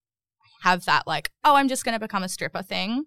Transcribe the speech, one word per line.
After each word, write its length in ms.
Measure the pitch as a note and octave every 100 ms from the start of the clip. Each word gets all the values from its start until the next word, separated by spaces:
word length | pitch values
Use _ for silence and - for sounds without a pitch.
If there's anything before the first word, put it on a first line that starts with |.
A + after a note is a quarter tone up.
| _ _ _ _ _ _
have 220 | F#3 F3+ -
that, 200 | D3 -
like, 240 | D3+ - -
"Oh, 140 | - C#4+
I'm 120 | C4+
just 160 | B3+
gonna 140 | - A3+
become 240 | G#3+ G3+
a 60 | F#3
stripper" 340 | - - F#3+
thing. 420 | F#3+ F#3 F#3 A#3+